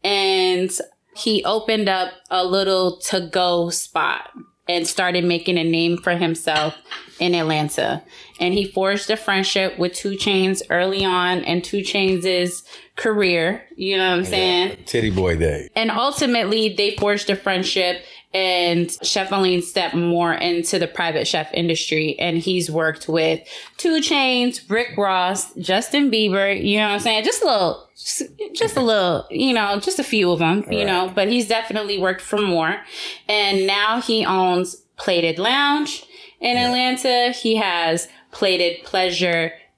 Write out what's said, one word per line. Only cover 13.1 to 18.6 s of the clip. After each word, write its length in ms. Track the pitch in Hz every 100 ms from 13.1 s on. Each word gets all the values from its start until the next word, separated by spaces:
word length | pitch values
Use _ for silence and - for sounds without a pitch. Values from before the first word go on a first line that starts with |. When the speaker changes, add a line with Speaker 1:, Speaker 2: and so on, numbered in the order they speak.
| 214 190 175 165 220 - -
Speaker 1:
you 180 | 185 190
know 140 | 185
what 40 | 175
I'm 60 |
Speaker 2:
Yeah, 60 | 185
Speaker 1:
saying? 480 | 190 185 180 190 208 -
Speaker 2:
Titty 260 | 120 110
Boy 260 | 95 92 82
Day. 320 | 80 73 - -
Speaker 1:
And 160 | 226
ultimately, 760 | 208 269 285 269 240 196 220 214 190
they 200 | 202 202
forged 320 | 208 208 -
a 60 | 196
friendship 680 | 202 185 185 196 180 175 - - _
and 580 | 190 185 180